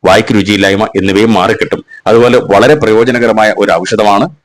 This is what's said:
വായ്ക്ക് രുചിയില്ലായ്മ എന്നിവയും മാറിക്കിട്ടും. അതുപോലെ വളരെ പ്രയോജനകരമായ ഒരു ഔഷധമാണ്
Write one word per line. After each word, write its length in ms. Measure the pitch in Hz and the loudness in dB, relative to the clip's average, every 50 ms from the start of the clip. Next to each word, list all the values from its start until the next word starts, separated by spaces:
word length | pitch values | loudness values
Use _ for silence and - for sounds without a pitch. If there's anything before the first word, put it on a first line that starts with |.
| - 92 | 2 2
വായ്ക്ക് 260 | 92 104 113 - 117 | 2 2 2 0 0
രുചിയില്ലായ്മ 500 | 104 95 95 104 101 98 98 98 98 110 - - 98 | -2 0 0 0 0 0 0 0 0 -2 -2 -2 -4
എന്നിവയും 340 | 98 98 95 98 110 113 110 | -2 0 0 0 2 2 2
മാറിക്കിട്ടും. 480 | 98 90 101 110 - - - - - - _ - - _ - | 0 0 0 -2 -2 -2 -6 -6 -8 -8 _ -20 -10 _ 0
അതുപോലെ 300 | 113 117 120 123 123 123 95 - 98 | 2 2 2 2 2 0 0 2 2
വളരെ 220 | 101 110 131 151 | 2 2 2 0
പ്രയോജനകരമായ 760 | 151 131 110 110 110 117 127 120 120 120 113 110 110 107 107 101 - | -2 -2 0 0 0 0 0 -2 -2 -2 -2 0 0 0 0 0 -2
ഒരു 140 | 101 98 | -2 -2
ഔഷധമാണ് 540 | 87 85 90 - 113 107 107 107 101 101 127 190 - _ _ | -2 -2 -2 -4 -4 -2 0 0 0 0 -2 -4 -8 _ _